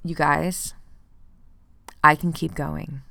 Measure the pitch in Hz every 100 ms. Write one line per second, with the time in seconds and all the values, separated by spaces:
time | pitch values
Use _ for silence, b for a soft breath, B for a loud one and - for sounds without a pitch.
0 | 165 160 147 147 170 185 - - - -
1 | - - - - - - - - - -
2 | 151 156 175 165 160 - 147 151 156 139
3 | 135